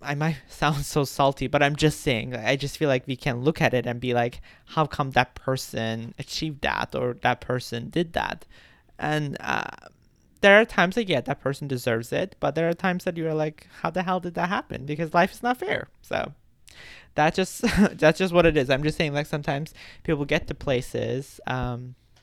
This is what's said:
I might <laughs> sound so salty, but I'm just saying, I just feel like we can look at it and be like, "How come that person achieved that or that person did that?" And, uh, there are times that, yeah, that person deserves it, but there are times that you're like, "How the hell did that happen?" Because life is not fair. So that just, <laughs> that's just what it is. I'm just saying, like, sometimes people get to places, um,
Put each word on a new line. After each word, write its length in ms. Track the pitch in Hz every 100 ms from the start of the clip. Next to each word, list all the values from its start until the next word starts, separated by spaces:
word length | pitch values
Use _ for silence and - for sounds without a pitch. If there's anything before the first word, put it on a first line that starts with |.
I 120 | 143
might 220 | 143 160 151
<laughs> 60 | -
sound 360 | - 151 143
so 200 | 143 151
salty, 420 | 139 - 139 - 131
but 160 | 143
I'm 140 | 143 151
just 240 | 156 -
saying, 340 | 156 117 127 123
I 200 | 110 139
just 200 | 139 -
feel 120 | 151
like 180 | 127 135
we 100 | 127
can 240 | 147 120
look 220 | 131 -
at 120 | 139
it 120 | 123 120
and 120 | 120
be 140 | 123
like, 280 | 120 120 - - - -
"How 200 | 160 151
come 260 | - 135
that 220 | 127 127
person 800 | - - 131 - 131 113 113 117 -
achieved 420 | - - 160 139
that 340 | - 53 -
or 200 | - 123 120
that 180 | 123 120
person 500 | - 127 - 120 123
did 220 | 165 170
that?" 320 | - - - - - - _ _ -
And, 400 | 151 151 147 -
uh, 300 | - 58 - - - - _ _ _ _
there 180 | 202 202
are 40 |
times 300 | 226 - 180
that, 140 | 233 190
yeah, 120 | 147
that 180 | - 143
person 280 | 131 135 143
deserves 440 | 127 123 113 117
it, 220 | 131 190 -
but 140 | 143
there 140 | 151 165
are 60 |
times 300 | 170 190 180
that 120 | 185 170
you're 180 | 160
like, 340 | 156 156 - - -
"How 100 | 165
the 120 | 180
hell 180 | 180 185
did 140 | 175
that 140 | 175 175
happen?" 360 | 208 - -
Because 300 | 139 147 160
life 180 | 175 190
is 100 | -
not 160 | 240 247
fair. 300 | 370 - - _
So 320 | - - - - _ _ - - - - -
that 200 | - 151
just, 280 | - 185 -
<laughs> 280 | 226 165 208
that's 260 | 151 156 160
just 140 | 185
what 120 | 175 165
it 100 | 151
is. 120 | 131
I'm 140 | 135
just 160 | 151 151
saying, 160 | 156
like, 120 | 143 151
sometimes 480 | 151 147 139 156 - - -
people 220 | - 147
get 240 | 143 147 -
to 60 |
places, 880 | 135 - 127 - 120 113 127 139 - -
um, 480 | 127 123 123 127 127 _ _